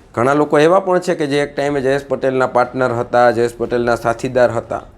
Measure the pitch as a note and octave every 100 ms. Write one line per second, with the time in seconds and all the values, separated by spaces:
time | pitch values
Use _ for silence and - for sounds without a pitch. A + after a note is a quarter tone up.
0 | - - B2 C#3+ D3 D#3 D#3 F#3+ F#3+ F3+
1 | F3+ D#3+ D3+ C#3+ C#3+ C#3+ C#3+ C#3+ C3 C#3
2 | C#3 C3 C3+ C3 B2+ A#2+ B2 C3 B2+ A#2
3 | - A#2+ B2 A2+ A#2+ A#2 A#2 B2 A#2+ A#2
4 | A#2+ A#2+ C3 B2 A#2+ A2+ - - -